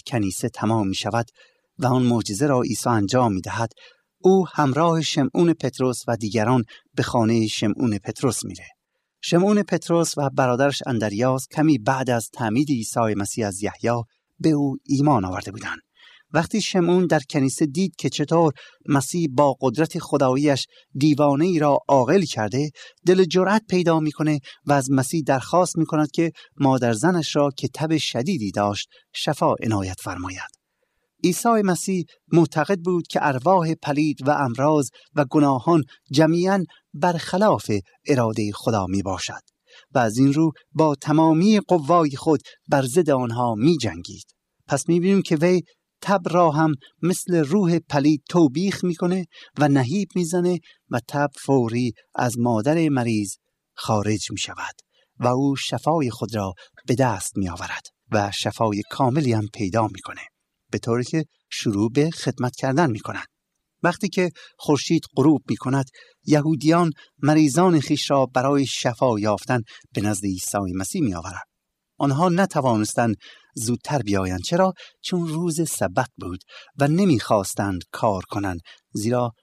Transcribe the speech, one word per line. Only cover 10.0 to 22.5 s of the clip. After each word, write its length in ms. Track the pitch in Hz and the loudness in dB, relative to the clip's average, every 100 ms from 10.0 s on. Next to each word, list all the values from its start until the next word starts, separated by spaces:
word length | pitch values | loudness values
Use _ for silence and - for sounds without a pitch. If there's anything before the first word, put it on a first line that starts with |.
| 165 143 | 0 -2
و 120 | 139 | -2
برادرش 520 | 135 131 123 143 135 - | 0 2 2 0 0 -4
اندریاس 600 | 117 107 101 127 131 - | -2 -2 0 0 0 -4
کمی 260 | 156 156 135 | 0 2 2
بعد 320 | 104 135 127 | 0 -2 0
از 200 | 120 - | -2 -4
تعمید 360 | - 113 117 139 | -6 -2 0 0
عیسی 300 | 123 107 127 | -2 -2 -2
مسیح 480 | 113 98 101 - 104 | -2 -2 -6 -4 -4
از 160 | 95 | -4
یحیی 400 | 101 - 113 120 113 _ _ _ | -8 -4 -2 -2 -6 _ _ _
به 100 | 160 | 0
او 280 | 147 139 131 - | 2 0 -4 -2
ایمان 400 | 139 151 123 92 | 0 4 2 0
آورده 260 | 90 - | -4 -8
بودند. 280 | 107 - - _ _ - _ _ | -12 -12 -12 _ _ -20 _ _
وقتی 280 | 151 165 220 | -2 -2 -4
شمعون 440 | - 190 175 180 175 | -2 0 2 2 2
در 140 | 156 - | 0 0
کنیسه 360 | 156 131 - 156 | -2 -2 0 -2
دید 300 | 143 190 - | 0 -4 -4
که 140 | 143 | -6
چطور 440 | - 143 165 160 - - _ - | -4 0 2 2 0 -14 _ -2
مسیح 420 | 147 - 175 160 | -2 0 -4 -2
با 220 | 127 143 127 | 2 2 2
قدرت 380 | 131 120 160 170 | -2 0 -2 -4
خداییش 640 | - 143 135 131 147 135 - _ _ 139 | -4 0 2 2 0 -2 -4 _ _ 0
دیوانه 480 | 151 147 147 139 180 | 2 4 2 2 0
ای 140 | 165 | 2
را 200 | 147 139 - | 2 0 2
عاقل 340 | 135 120 196 | 2 4 2
کرده، 480 | 165 - 104 | 2 -2 -2